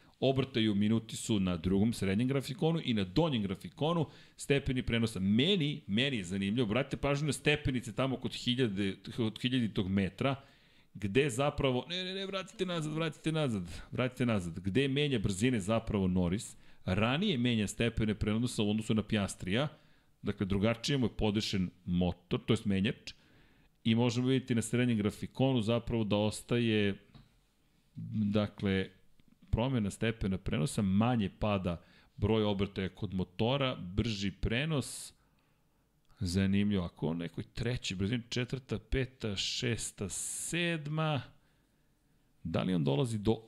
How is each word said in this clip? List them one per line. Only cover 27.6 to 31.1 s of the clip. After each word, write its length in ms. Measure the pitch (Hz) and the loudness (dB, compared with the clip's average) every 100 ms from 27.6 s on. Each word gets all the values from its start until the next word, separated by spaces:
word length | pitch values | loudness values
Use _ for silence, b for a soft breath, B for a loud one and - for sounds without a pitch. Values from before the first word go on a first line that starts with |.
| _ _ _ - 110 113 104 | _ _ _ -14 -6 -2 0
dakle, 560 | 104 101 - 101 95 92 - - - - _ - | 2 0 -2 0 0 -2 -8 -20 -20 -20 _ -2
promjena 400 | 110 127 127 101 | 0 2 0 -2
stepena 480 | - 113 113 101 95 | -2 -2 -2 -2 -2
prenosa, 440 | - - - - | -2 -2 -2 0
manje 480 | 98 95 117 | 2 4 4